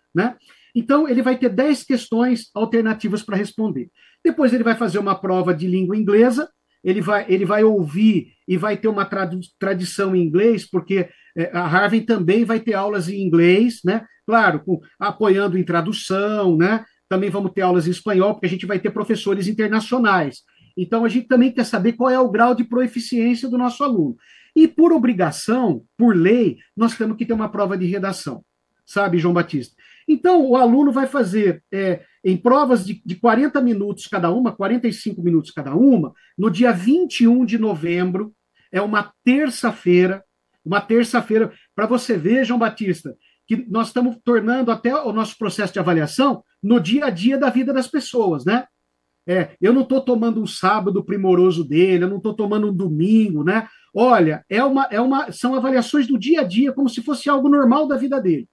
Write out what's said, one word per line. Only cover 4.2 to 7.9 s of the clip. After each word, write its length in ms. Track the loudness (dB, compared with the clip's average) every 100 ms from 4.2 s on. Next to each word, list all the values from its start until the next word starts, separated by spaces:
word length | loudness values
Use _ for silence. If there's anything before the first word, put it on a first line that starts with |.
Depois 300 | -2 2 2
ele 100 | 2
vai 100 | 0
fazer 240 | 0 -2 -2
uma 160 | -2
prova 380 | -2 -2 0 0
de 140 | -2 -2
língua 280 | -2 -2
inglesa, 540 | -2 2 2 2 0 -6 _ _ _
ele 180 | -4 -2
vai, 260 | -2 -2 0
ele 160 | -2
vai 180 | 0 2
ouvir 720 | 4 2 -2